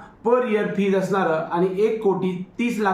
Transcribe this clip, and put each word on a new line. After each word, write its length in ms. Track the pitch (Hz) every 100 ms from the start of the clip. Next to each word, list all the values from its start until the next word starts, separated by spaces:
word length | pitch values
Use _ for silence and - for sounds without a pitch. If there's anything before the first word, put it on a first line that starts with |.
| - - 220
per 120 | 247
year 380 | 233 208 180 190
फीज 180 | 202 190
असणारं 540 | 175 196 165 160 -
आणि 160 | 175 190 185
एक 240 | 220 220
कोटी 440 | 196 180 185 180 - -
तीस 200 | 240 208
लाख 140 | 202